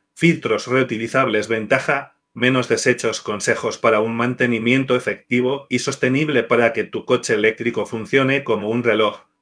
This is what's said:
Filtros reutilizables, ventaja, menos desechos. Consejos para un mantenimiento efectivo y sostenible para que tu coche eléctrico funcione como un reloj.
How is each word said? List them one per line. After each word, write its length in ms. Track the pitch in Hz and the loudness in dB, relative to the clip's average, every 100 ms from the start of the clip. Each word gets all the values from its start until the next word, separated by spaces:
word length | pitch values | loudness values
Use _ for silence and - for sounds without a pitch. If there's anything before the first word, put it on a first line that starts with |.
| _ | _
Filtros 520 | - 170 151 117 107 123 | 0 2 2 -2 -4 0
reutilizables, 840 | 131 123 113 113 135 123 107 107 | 0 0 -4 -2 -2 0 -2 -2
ventaja, 680 | 113 107 131 - 139 135 _ _ | -4 0 -2 0 -4 -6 _ _
menos 360 | - 123 131 120 | -2 0 2 0
desechos. 520 | 110 131 120 117 104 | 0 2 0 -2 -4
Consejos 580 | - 104 123 113 117 - | -6 -4 -2 -2 -2 -2
para 220 | 117 110 | 2 2
un 160 | 113 113 | 0 -2
mantenimiento 800 | 123 123 123 113 113 135 131 123 | -2 0 0 2 2 2 2 -2
efectivo 680 | 107 98 _ 123 123 139 - | -2 -8 _ 0 0 -2 -4
y 120 | 123 | -4
sostenible 640 | - 131 127 135 156 131 | -4 -2 0 2 2 0
para 280 | - 123 117 | 2 2 4
que 120 | 113 | 2
tu 200 | 95 110 | -4 -8
coche 300 | - 120 - | 0 0 2
eléctrico 500 | 110 110 110 117 113 | 2 2 0 -4 -4
funcione 600 | 101 113 104 135 135 139 | -6 -8 0 2 2 0
como 260 | 139 104 104 | 0 -2 0
un 120 | 117 | 0
reloj. 400 | 117 107 107 - _ _ | 2 2 0 -2 _ _